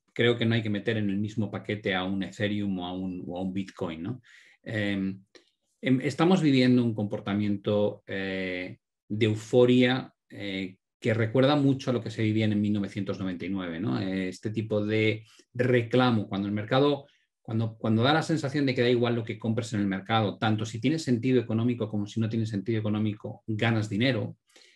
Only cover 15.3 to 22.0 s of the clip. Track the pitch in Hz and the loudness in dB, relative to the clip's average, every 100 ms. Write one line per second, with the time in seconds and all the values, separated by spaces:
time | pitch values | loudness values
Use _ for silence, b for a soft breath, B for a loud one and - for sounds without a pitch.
15.3 | B B 120 123 123 113 127 127 113 98 | B B -2 2 2 4 4 4 2 0
16.3 | 98 101 104 104 135 143 143 b b b | -4 -2 -4 0 2 2 0 b b b
17.3 | _ - 113 110 - 113 110 123 156 151 | _ -6 -2 -2 -2 0 2 4 2 2
18.3 | 156 139 151 139 127 123 123 120 120 113 | -2 0 0 0 2 2 4 2 0 -4
19.3 | 107 113 110 110 101 101 95 - 113 104 | -6 -2 -2 -2 -2 0 -2 0 2 2
20.3 | - 110 107 107 117 127 160 160 120 120 | 0 0 0 -2 -2 0 0 0 0 4
21.3 | 127 117 113 117 117 107 107 | 2 2 0 0 -2 -2 -4